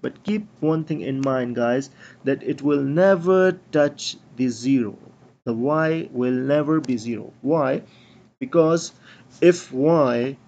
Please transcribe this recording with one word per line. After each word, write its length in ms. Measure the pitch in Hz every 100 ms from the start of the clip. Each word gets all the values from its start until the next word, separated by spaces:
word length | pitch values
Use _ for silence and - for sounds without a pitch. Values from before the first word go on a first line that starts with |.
But 200 | 127 -
keep 220 | - 214 208 -
one 240 | 156 160
thing 180 | 156 156
in 180 | 104 135
mind, 360 | 135 131 123 120
guys, 340 | 120 123 135 - - - 135
that 180 | 135
it 180 | - 147
will 220 | 139 143
never 680 | 139 151 190 196 170 190 185 185 -
touch 460 | 156 143 143 - - _ 117
the 140 | 127
zero. 460 | 110 120 135 110 95 - - - _ -
The 80 |
y 560 | 113 127 156 160 160 -
will 200 | 120 123
never 480 | 127 131 147 147 160
be 160 | 151 120
zero. 380 | 113 110 - -
Why? 400 | 127 160 135 156 - - - - _ _
Because 520 | 131 175 160 165 - - - - - -
if 320 | 170 175 -
y 640 | 127 147 165 135 120 127 139